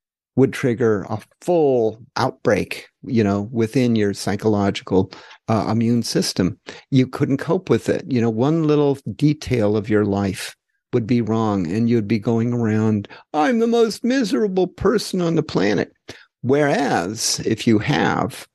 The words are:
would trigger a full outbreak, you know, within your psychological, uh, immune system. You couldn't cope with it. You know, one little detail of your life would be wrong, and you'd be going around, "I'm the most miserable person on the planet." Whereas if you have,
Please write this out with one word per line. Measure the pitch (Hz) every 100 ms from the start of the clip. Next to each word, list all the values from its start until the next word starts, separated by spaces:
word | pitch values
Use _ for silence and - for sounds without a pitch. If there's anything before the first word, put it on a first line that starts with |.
| _ _ _ -
would | 131
trigger | - 127 107 113 104 -
a | 104 - _
full | - 175 147 127 110 110 120 -
outbreak, | 120 - - 98 90 - - _
you | - 117
know, | 101 101 104
within | 120 110 139 123 113
your | 101
psychological, | 98 - 101 110 104 101 98 - 95 95 - - - -
uh, | 110 90
immune | 110 113 120
system. | 110 160 185 - 90 - - - -
You | 135 127
couldn't | - 147 131
cope | - 180 -
with | 117 -
it. | - -
You | 123
know, | 117
one | 110 135 165 151
little | 151 143 139 - 101
detail | 147 151 - 120 104 107
of | 104
your | 107 104
life | 98 101 - - - _ _ _
would | 123 107
be | 120
wrong, | 107 113 113 101 80
and | 101 117
you'd | 117 101
be | 113
going | 110 117 117
around, | 120 113 107 110 107 101 - -
"I'm | - 285 233
the | 233
most | 233 226 -
miserable | 233 269 208 240 214 185 180
person | - 196 233 - 185
on | 170 165
the |
planet." | 147 - 196 208 - _ - - - _
Whereas | 120 139 147 175 262 120 85 110 - - -
if | 110 -
you | 110
have, | 117 - - 78 - - -